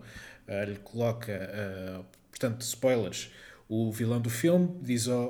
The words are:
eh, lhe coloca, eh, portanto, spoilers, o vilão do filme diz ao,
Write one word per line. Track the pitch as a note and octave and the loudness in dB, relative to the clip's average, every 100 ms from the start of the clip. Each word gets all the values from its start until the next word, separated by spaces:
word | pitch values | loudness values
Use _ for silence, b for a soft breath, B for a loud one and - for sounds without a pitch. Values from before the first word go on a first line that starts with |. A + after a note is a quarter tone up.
| B B B B - | B B B B -6
eh, | G2+ G2+ | -4 -2
lhe | G2+ | -4
coloca, | - A#2 A#2 A#2 A#2 | -8 0 0 0 -4
eh, | G2 F#2+ G2+ G2+ F#2+ F#2 F#2 F#2 - _ | -6 -6 -6 -6 -6 -8 -10 -12 -20 _
portanto, | - B2+ A2+ | -4 -2 -2
spoilers, | - - C3 B2 F#2+ - - B B B - | -4 0 4 4 2 -4 -10 B B B -4
o | A2 A2+ | 0 0
vilão | G#2+ A#2 A#2+ | 0 2 2
do | A#2 | 0
filme | A#2 E3 F3+ F3 - | 2 6 6 4 0
diz | B2 A#2+ A#2+ | -2 0 2
ao, | B2 A#2+ | 2 0